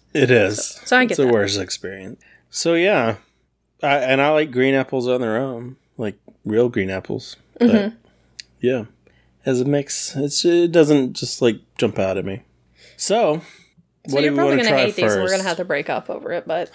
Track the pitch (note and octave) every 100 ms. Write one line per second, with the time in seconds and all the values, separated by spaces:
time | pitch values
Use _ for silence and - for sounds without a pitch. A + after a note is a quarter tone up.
0 | _ D#3 B2+ A#2+ G2 G#2 - - - B3+
1 | B3 E3 B2+ A2+ G2+ G2 F2+ - F#2 G2
2 | F#2+ - _ _ _ - E3 E3+ F#3 F3+
3 | A2+ G#2+ _ _ _ _ _ - D3 C#3+
4 | B2+ C3+ C#3+ D#3 D#3 B2 C3+ C3+ C3 C3+
5 | B2 B2+ A#2 A2 C3+ A#2 B2 C3 _ -
6 | G#2+ - - _ - G#2+ B2 A2+ F#2+ F#2+
7 | - G#2+ - - _ - A#3+ G#3+ G3+ -
8 | _ _ _ - - - A#2+ B2+ G#2 _
9 | _ _ _ _ C#3 B2 B2+ C#3+ C#3 -
10 | - C#3 C#3+ - F3 F3 E3+ E3 D3+ D3
11 | B2+ - B2+ - B2 G#2+ _ - A2+ G2+
12 | F#2+ F#2+ G2 G2 _ _ _ _ - -
13 | - A3 F#3 D#3+ - - _ _ _ _
14 | - C#3 D3 C#3 C#3 C#3 - C3+ B2+ -
15 | A2 G#3 F#3 F#3+ F#3+ E3 F3+ D3 D3+ C3+
16 | - - - E3+ - E3 -